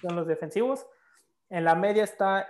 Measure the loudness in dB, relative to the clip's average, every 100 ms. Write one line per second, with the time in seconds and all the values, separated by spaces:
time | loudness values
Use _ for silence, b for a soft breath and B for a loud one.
0 | -6 -4 -2 -2 -2 -2 -2 -2 -8 b
1 | b b b _ _ 0 2 4 4 2
2 | 0 0 0 0 -2